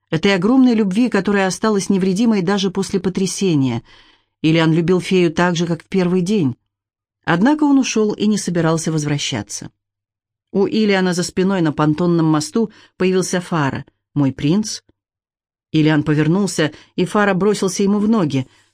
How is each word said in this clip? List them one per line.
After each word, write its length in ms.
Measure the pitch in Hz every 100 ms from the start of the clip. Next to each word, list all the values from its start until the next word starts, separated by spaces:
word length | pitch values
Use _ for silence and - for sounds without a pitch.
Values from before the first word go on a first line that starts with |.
| _
этой 240 | 160 202
огромной 400 | 196 196 262 254 226
любви, 340 | 202 185 247
которая 360 | 208 185 202 190
осталась 440 | 180 220 208 190
невредимой 520 | 196 190 185 240 208
даже 300 | 175 202 190
после 280 | 185 190 190
потрясения. 840 | 185 180 190 - 196 151 131 117 - - _ _ _ _
Илиан 320 | 156 160 160
любил 260 | 160 170 185
фею 320 | 180 185 170
так 240 | 165 175 165
же, 100 | 170
как 180 | 165
в 40 | -
первый 340 | 190 175 185
день. 340 | 180 214 139 120 _ _ _ _ _ _ -
Однако 380 | 170 233 302
он 140 | 302 277
ушёл 340 | 247 220 214
и 140 | - 208
не 100 | 208
собирался 540 | - 175 160 165 165
возвращаться. 800 | 160 147 147 - 120 - - - _ _ _ _ _ _ _ _
У 160 | 196 202
Илиана 460 | 220 208 190 185
за 100 | 175
спиной 380 | 175 - 185 196
на 120 | 156
понтонном 520 | 139 151 151 175 170 160
мосту 460 | 151 151 233 220 - - -
появился 440 | 185 185 180 180
Фара. 440 | 180 170 139 - - _ _
«Мой 180 | 143 139
принц?» 500 | - 147 190 214 - - _ _ _ _ _ _ _ _
Илиан 300 | 156 151 156
повернулся, 680 | 147 151 151 180 196 - 151 - - -
и 80 | 175
Фара 280 | 214 202
бросился 480 | 185 202 202 196 -
ему 160 | 196 202
в 100 | 208
ноги. 400 | 226 151 131 131 _ _